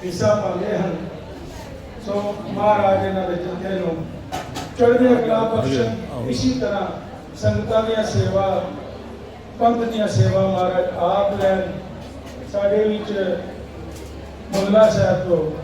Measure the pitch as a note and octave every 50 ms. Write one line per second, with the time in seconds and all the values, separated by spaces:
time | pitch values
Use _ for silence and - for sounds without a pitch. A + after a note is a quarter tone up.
0 | F#3 F3+ E3+ F3 A3 G#3+ G#3 G#3 G3 F#3+ F#3 F3+ F#3+ G#3+ G#3 F3 F3 E3 - -
1 | - - - - - - - - - - - - - - - - - - - -
2 | G#3+ G#3 G3+ G3+ G3+ G#3 G#3 - - - - G3 G#3 G#3+ G#3+ G#3 G3+ G3 F#3+ F#3+
3 | F#3+ F#3+ F#3+ F#3+ F#3 F3+ F3 E3+ F3 - F3+ F3+ F#3 F#3+ G3 F#3 F3 E3+ E3 D#3+
4 | D#3+ - - - - - - - - - - - - - - - B3 A#3 B3 B3
5 | B3+ B3+ A#3+ G#3+ A3+ A3+ A3+ A3 A3+ A3 A3+ - - C3+ C3+ B2+ A#2 A2+ A2 G#2+
6 | F#2+ F2 - - A2+ C3 A#3+ B3 - B3+ B3 B3 A3 G#3 G3+ G3 F#3+ F#3 - -
7 | - - - - - - - - G#3 G#3 G#3 G#3 G#3 G#3 A3 A3 A3 A3 A3+ G#3+
8 | G#3+ G#3 - - F#3+ F#3 F#3 G3 G3 F#3+ F#3+ - - C4+ - - - - - -
9 | - - - - - - - - - - - - A#3 A#3 A#3+ A#3 A#3 A3+ A3+ A3
10 | G#3+ G3 - - G3 F#3+ F#3 F#3+ F#3+ F#3+ F#3+ F3+ F3+ F#3 F#3 F3+ F3 - - -
11 | E3+ F3 F#3+ G3 G3+ G3+ G3 G3+ G3 F#3+ F#3+ F#3+ F#3 F3 E3 - - - - -
12 | - - - - - - - - - - - G3+ G3+ G3+ G3+ G#3+ G#3+ G#3+ G#3+ G#3
13 | - - G3+ G3+ F#3+ F3+ E3+ - - - - - - - - - - - - -
14 | - - - - - - - - - - - G3 F#3+ G3+ G3+ A3 A3 G#3+ G3 G3
15 | G3 F#3 F3+ F3 F#3 F3+ E3+ D#3+ D#3 D#3 D3+ C#3